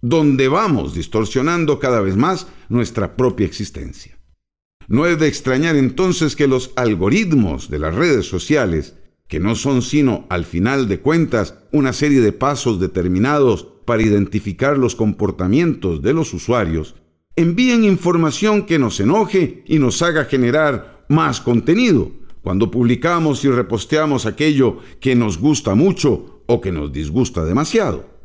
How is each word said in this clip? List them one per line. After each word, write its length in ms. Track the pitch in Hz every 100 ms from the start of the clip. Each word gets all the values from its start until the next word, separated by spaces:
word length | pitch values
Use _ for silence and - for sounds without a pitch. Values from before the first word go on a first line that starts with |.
| 120
donde 400 | 160 147 135 131
vamos 440 | 160 214 131 71
distorsionando 840 | 87 78 110 104 127 143 175 156 139
cada 200 | 135 117
vez 160 | 95 95
más 300 | 151 185 - - -
nuestra 460 | 120 110 - 98 -
propia 320 | 127 - 92
existencia. 720 | - 104 - - - - - - _ _ _ _ _ -
No 200 | 117 170
es 100 | 165
de 100 | 156
extrañar 480 | - 131 131 160 151
entonces 600 | 131 127 185 175 156 -
que 120 | 143
los 240 | 131 127 -
algoritmos 960 | 120 98 98 165 208 147 98 69 -
de 80 | 73
las 160 | 78 87
redes 320 | 170 131 90
sociales, 680 | 90 - 151 110 82 73 - - _ -
que 120 | 78
no 160 | 95 113
son 260 | 139 131
sino, 460 | 110 151 135 107 -
al 160 | 90 85
final 420 | 87 104 139 120
de 120 | 139
cuentas, 560 | 143 165 156 117 87 - _
una 200 | 151 135
serie 300 | 113 151 139
de 100 | 110
pasos 460 | - 131 143 127 101
determinados 880 | 90 92 87 92 120 147 131 95 - _ -
para 180 | 113
identificar 760 | 110 104 98 107 101 87 135 143
los 180 | 123 -
comportamientos 1080 | 110 101 104 - 90 123 175 131 92 78
de 100 | 82
los 220 | 160 156 90
usuarios, 580 | - 120 92 80 76 - _ _ _ -
envíen 480 | 170 175 254 240
información 840 | 214 180 175 170 160 - 214 208 202
que 100 | 165
nos 220 | 120 -
enoje 640 | 98 196 202 190 147 - -
y 140 | 156
nos 240 | 127 -
haga 220 | 170 156 135
generar 800 | 135 120 143 151 120 - - -
más 320 | 147 156 123
contenido, 680 | - 120 107 185 247 147 82 - - -
cuando 260 | - 95 117
publicamos 720 | 120 120 123 165 175 156 131
y 60 | 139
reposteamos 800 | 123 98 110 - 156 156 135 -
aquello 500 | - 156 147 123 92 - -
que 160 | 135 127
nos 240 | 110 85
gusta 340 | 131 139 -
mucho 680 | 98 180 175 147 95 - - -
o 160 | 120
que 100 | 98
nos 200 | 82 73
disgusta 520 | 69 76 92 123 -
demasiado. 680 | 80 101 156 226 185 73 - -